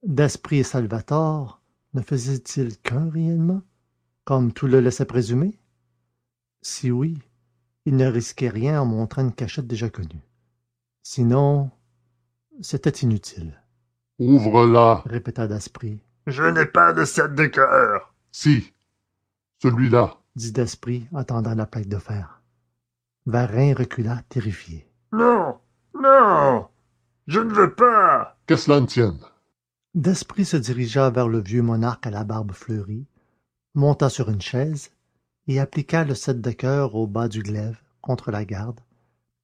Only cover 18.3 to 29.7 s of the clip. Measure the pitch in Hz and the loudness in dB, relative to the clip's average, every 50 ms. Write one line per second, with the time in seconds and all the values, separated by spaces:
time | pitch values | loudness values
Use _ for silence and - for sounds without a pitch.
18.3 | - - - 151 143 113 90 - _ _ _ _ _ _ _ _ _ _ _ _ | -18 0 2 4 4 4 2 -4 _ _ _ _ _ _ _ _ _ _ _ _
19.3 | _ _ _ _ _ _ - 131 117 117 127 120 113 120 107 95 - _ _ _ | _ _ _ _ _ _ 0 0 2 2 2 4 4 4 4 2 -2 _ _ _
20.3 | _ 120 113 117 107 135 120 113 - - - 120 123 123 113 120 170 143 127 - | _ -14 -12 -6 -4 -4 -4 -4 -6 -10 -10 -8 -8 -8 -10 -10 -10 -10 -8 -6
21.3 | 123 117 110 113 113 110 107 - - 110 104 98 104 92 - - 107 101 87 - | -4 -4 -4 -4 -4 -4 -6 -6 -8 -10 -8 -6 -8 -8 -8 -8 -10 -10 -10 -12
22.3 | - _ _ _ _ _ _ _ _ _ _ _ _ _ _ _ _ _ _ 123 | -18 _ _ _ _ _ _ _ _ _ _ _ _ _ _ _ _ _ _ -2
23.3 | 110 120 120 98 104 120 139 143 131 127 123 - - - 110 110 123 117 - _ | -2 0 0 0 0 2 2 2 2 0 -2 -4 -4 -4 -4 -4 -4 -6 -10 _
24.3 | - 131 101 107 92 - - 87 82 78 - _ _ _ _ _ 214 220 233 240 | -6 -6 -4 -4 -8 -8 -12 -16 -18 -18 -18 _ _ _ _ _ -2 2 2 4
25.3 | 240 208 170 139 - - _ _ _ _ _ _ - - 262 269 269 269 233 208 | 4 2 0 -4 -8 -10 _ _ _ _ _ _ -10 0 4 6 8 8 8 6
26.3 | 175 156 143 135 123 107 92 - _ _ _ _ _ _ _ _ _ _ _ - | 6 4 4 4 2 0 -2 -8 _ _ _ _ _ _ _ _ _ _ _ -2
27.3 | 156 214 226 226 208 208 190 - - - 240 247 226 214 190 165 143 120 110 - | 0 0 0 2 2 2 2 2 4 4 4 6 6 6 6 6 4 4 0 -4
28.3 | - _ _ - 160 - - 147 147 143 127 - - 123 117 101 80 - - - | -10 _ _ 0 0 2 4 4 4 4 4 2 2 0 0 0 0 -6 -14 -20
29.3 | _ _ _ _ _ _ _ _ | _ _ _ _ _ _ _ _